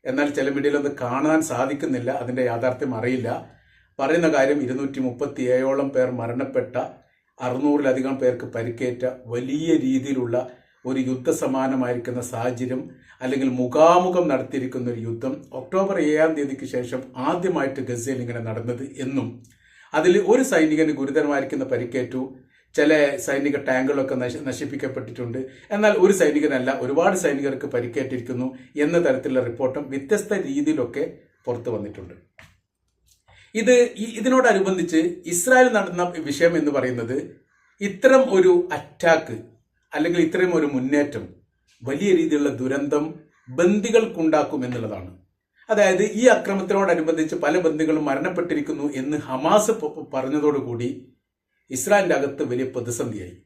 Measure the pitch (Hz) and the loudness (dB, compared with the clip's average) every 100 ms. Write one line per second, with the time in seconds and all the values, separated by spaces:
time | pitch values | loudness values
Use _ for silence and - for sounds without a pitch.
0 | - 131 147 143 139 143 143 143 143 - | -4 -2 -2 0 -2 0 0 0 -2 -4
1 | 123 131 151 160 - 120 135 139 160 123 | -4 -2 2 0 0 -2 -2 -2 -4 -4
2 | 120 131 123 123 123 113 123 123 135 110 | -4 -4 -4 -2 -2 0 -2 -2 -6 -4
3 | 120 127 113 165 - _ _ _ _ - | -2 -2 -4 -6 -10 _ _ _ _ -6
4 | 135 170 160 147 135 147 123 131 139 135 | 0 2 4 2 2 2 -2 -4 -6 -4
5 | 127 117 143 139 123 127 131 135 135 135 | -6 -4 -6 -4 0 2 2 -2 -2 0
6 | 127 123 113 123 139 131 - 123 - - | 0 -2 -6 -4 -2 -4 -4 -6 -8 -12
7 | _ _ _ - 127 127 147 147 135 131 | _ _ _ -8 -6 -2 2 2 2 2
8 | 131 131 127 123 - 117 117 117 123 120 | 0 0 0 0 -8 -6 -6 -4 -4 -2
9 | 127 123 113 120 131 147 165 151 131 131 | -6 -6 -8 -6 -4 -4 2 2 2 0
10 | 143 131 120 123 131 - _ _ 127 131 | 0 -4 0 -2 -4 -14 _ _ -6 -4
11 | 127 127 165 - 139 135 131 135 123 120 | -2 -2 -2 -2 -2 -2 -2 -2 -2 -4
12 | 123 120 117 117 123 117 127 127 - - | -6 -8 -8 -4 -4 -4 -6 -6 -8 -18
13 | - - 131 135 135 123 123 143 165 175 | -20 -10 -4 -2 0 0 0 6 8 8
14 | 180 180 160 131 113 139 127 131 120 117 | 4 0 2 0 -2 -6 -6 -6 -6 -6
15 | 113 113 131 147 - 131 - 190 196 180 | -8 -6 -6 -8 -12 -14 -4 -2 0 0
16 | 151 151 160 151 139 135 123 123 120 127 | 2 4 2 2 -4 -6 -6 -6 -6 -8
17 | - 131 139 175 180 160 135 135 120 120 | -10 -6 -2 -2 -2 -2 -4 -4 -6 -6
18 | 135 123 120 117 113 110 117 123 135 - | -6 -6 -6 -8 -6 -6 -6 -8 -10 -8
19 | 131 139 113 - - _ _ _ - 151 | -4 -4 -6 -10 -20 _ _ _ -4 2
20 | 175 196 185 247 262 170 156 156 156 135 | 4 4 6 4 4 2 4 4 2 0
21 | 135 143 147 139 135 139 131 120 120 127 | 0 0 0 -2 -2 -6 -2 -4 -2 -4
22 | 120 131 135 - _ _ _ - 147 156 | -4 -6 -8 -12 _ _ _ 2 4 6
23 | 143 135 - 139 143 139 - 131 135 139 | 4 0 -2 -2 0 -2 0 0 2 0
24 | 127 127 123 - 165 156 147 139 127 127 | 0 -2 -4 -6 -8 -6 -8 -6 -6 -8
25 | 117 - 117 127 131 - - 208 214 208 | -10 -10 -8 -6 -10 -14 -6 2 4 6
26 | 185 190 151 143 147 131 127 131 127 143 | 4 6 4 4 2 0 -2 -2 0 2
27 | 190 185 160 139 139 127 143 120 117 139 | 2 2 0 0 -2 -4 -4 -4 -4 -4
28 | 127 123 117 120 131 - - 147 147 170 | -4 -6 -6 -6 -6 -8 -12 -2 2 2
29 | 160 127 139 127 117 - 127 147 131 135 | 2 0 0 -2 -2 -2 -4 -4 -8 -8
30 | - 208 - 196 139 139 151 147 117 139 | -2 -2 0 -4 -2 -2 0 -2 -4 -4
31 | 160 - _ _ - 117 123 107 101 - | -8 -8 _ _ -8 -6 -6 -6 -8 -12
32 | 87 - _ _ - _ _ _ _ _ | -18 -20 _ _ -20 _ _ _ _ _
33 | _ _ _ _ _ 214 220 247 240 190 | _ _ _ _ _ 0 6 6 6 0
34 | 226 226 254 262 247 190 190 185 170 160 | -8 -2 2 6 6 4 2 0 2 2
35 | 175 - - 170 262 254 247 220 175 175 | 2 -4 -6 -2 4 6 6 4 0 -2
36 | 175 160 143 139 165 165 147 139 127 120 | -2 -2 -6 2 4 4 0 0 -2 -4
37 | 113 135 175 - _ _ _ _ 196 180 | -4 -6 -6 -18 _ _ _ _ -6 2
38 | 262 262 - 190 185 175 - 151 - _ | 6 6 6 4 6 4 2 -6 -8 _
39 | 170 160 127 110 - _ _ _ _ 147 | 2 4 0 -12 -14 _ _ _ _ -2
40 | 165 175 156 185 185 165 147 135 131 147 | 0 2 2 2 2 2 0 -2 0 0
41 | 143 107 95 - _ _ _ _ 120 143 | 0 -4 -12 -20 _ _ _ _ -8 -2
42 | 202 175 160 147 143 117 131 139 143 147 | 2 4 4 2 0 -2 -4 -2 0 -2
43 | 160 - - _ - 131 180 208 226 220 | -2 -8 -20 _ -10 2 4 4 4 2
44 | 214 170 160 151 143 147 123 123 107 98 | 2 -2 2 2 0 -4 -4 -6 -6 -8
45 | 90 - _ _ _ _ - 208 196 185 | -12 -20 _ _ _ _ -2 4 6 6
46 | 208 208 247 214 190 196 175 196 190 165 | 2 6 6 6 2 -4 0 2 2 2
47 | 160 160 160 - 147 180 165 156 156 156 | 2 0 -2 0 0 2 2 2 0 0
48 | 147 135 185 175 - 156 143 143 143 135 | 0 -2 -2 -2 -2 -4 -4 -4 -4 -4
49 | 131 151 - 131 160 208 208 - 151 - | -4 -4 -4 -4 2 4 2 -2 -4 -8
50 | 143 135 131 147 147 139 117 117 123 - | -8 -6 -2 0 2 0 -4 -6 -6 -8
51 | - _ _ _ _ _ _ 131 - 202 | -14 _ _ _ _ _ _ -6 2 2
52 | 180 135 139 - 120 123 131 127 117 120 | 4 0 0 -4 -4 -2 -4 -6 -6 -6
53 | 120 104 90 - | -6 -6 -12 -18